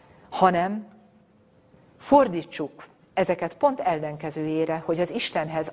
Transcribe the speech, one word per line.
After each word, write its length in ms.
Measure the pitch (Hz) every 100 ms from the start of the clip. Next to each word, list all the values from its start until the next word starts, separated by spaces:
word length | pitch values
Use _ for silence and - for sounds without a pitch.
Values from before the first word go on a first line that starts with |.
| - - -
hanem 580 | - 185 175 180 214 208 - _ _ _ _ _ _ _ _ _ -
fordítsuk 880 | - 285 254 175 156 - 147 - - _ _
ezeket 400 | - 185 175 170
pont 260 | - 285 269
ellenkezőjére, 1040 | 185 160 151 151 160 151 156 156 160 160 160
hogy 140 | 165
az 120 | 175
Istenhez 600 | 233 - 180 160 160 156